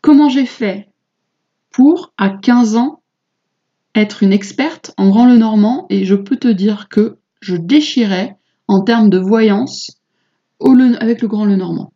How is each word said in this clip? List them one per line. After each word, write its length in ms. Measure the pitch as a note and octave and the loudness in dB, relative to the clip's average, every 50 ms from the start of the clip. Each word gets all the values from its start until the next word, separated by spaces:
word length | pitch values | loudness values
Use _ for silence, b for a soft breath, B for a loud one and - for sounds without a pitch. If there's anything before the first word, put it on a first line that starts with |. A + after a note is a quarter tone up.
Comment 280 | - D4+ D4+ C#4 D4 D4 | 4 6 6 6 4 4
j'ai 160 | B3+ C#4 C4+ | 2 0 -2
fait 440 | A#3+ - - A#3 G3+ F#3 G3+ G3+ _ _ _ _ _ _ _ _ _ _ _ _ _ _ _ _ _ | -4 -4 -6 -6 -6 -6 -8 -12 _ _ _ _ _ _ _ _ _ _ _ _ _ _ _ _ _
pour, 440 | - - B3+ C#4+ E4+ F4 - _ _ - | 0 2 4 4 4 2 -4 _ _ -4
à 120 | G3 G3 | -4 -4
quinze 460 | G3 - - - B3 B3 A#3+ G#3+ G#3+ | -4 -4 -2 0 2 2 2 2 0
ans, 260 | A#3 B3 C#4+ E4 _ _ _ _ _ _ _ _ _ _ _ _ _ _ _ _ _ _ _ _ | -2 -2 -2 -6 _ _ _ _ _ _ _ _ _ _ _ _ _ _ _ _ _ _ _ _
être 280 | A3 G#3 G#3 - - G#3+ | -2 -2 -2 -2 -2 0
une 100 | F#3+ G3 | 0 0
experte 600 | G#3 G3 - - - C4+ D#4+ E4+ - _ - - - | 0 -2 -6 -8 -6 -6 -6 -6 -10 _ -18 -6 -2
en 120 | G3 G3 | 0 2
grand 160 | G3 A3 A#3+ | 2 4 4
lenormand ? 600 | B3 B3 A#3 A3+ A3 A3 G#3+ G3+ G#3+ B3 D4+ F#4 - | 6 6 4 2 2 0 0 0 0 -2 -4 -6 -6
Et 140 | G3+ G3 F#3+ | -4 -4 0
je 100 | F#3 G3 | 0 -2
peux 220 | G3 G3 - C4+ B3 | -2 -2 -4 -6 -4
te 100 | - B3 | -2 -2
dire 420 | A3 F3+ F#3+ G#3+ G#3+ G3+ - _ | -2 0 -2 -4 -4 -4 -10 _
que 280 | - G#3+ G#3 A3+ - _ _ _ _ _ | -2 -2 -2 -2 -4 _ _ _ _ _
je 160 | - - F3+ | -10 -8 -6
déchirais 800 | E3+ E3 E3+ C4 D4+ D4+ - - C4 A3+ G3+ F#3+ F3+ G3 - - _ _ _ _ _ _ - | -6 -4 0 0 0 0 0 -2 -2 -2 -2 -2 -4 -6 -8 -12 _ _ _ _ _ _ 0
en 140 | G3+ G3 | 0 0
termes 280 | G3 A#3 A#3 A#3 A3 G#3 | 2 0 0 2 2 2
de 80 | F#3 F#3 | 2 0
voyance 840 | F#3 F#3+ A3 A3+ A3 G#3+ G3+ G3+ B3+ C4+ - - - - _ _ _ _ _ _ _ _ _ _ _ _ _ _ | 0 0 0 2 2 2 0 0 -4 -6 -10 -14 -16 -18 _ _ _ _ _ _ _ _ _ _ _ _ _ _
au 140 | - C4 C4 | 0 2 4
le-, 280 | B3+ C4 B3+ A#3+ - | 4 4 2 0 0
avec 200 | - A3+ A#3 A3+ | -2 -4 -2 -2
le 60 | B3 G#3+ | -4 -6
grand 180 | A3 G#3 G#3+ | -4 -2 -2
lenormand. 480 | G3+ G3 F#3+ F#3 F3 E3+ - - - _ | 0 0 -2 -2 -6 -8 -8 -10 -12 _